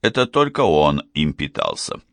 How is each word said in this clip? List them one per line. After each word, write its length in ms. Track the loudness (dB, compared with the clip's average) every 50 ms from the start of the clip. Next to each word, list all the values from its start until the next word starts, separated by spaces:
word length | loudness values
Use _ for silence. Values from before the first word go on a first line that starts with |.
Это 240 | 0 0 0 0 -2 0
только 340 | 2 0 0 0 0 0
он 400 | 2 2 4 4 4 4 2 0 -4 _ _
им 200 | -2 -2 -2 -2
питался. 680 | -4 -8 -8 _ -6 -6 -6 -6 -8 -10 -12 -12 -14 _ _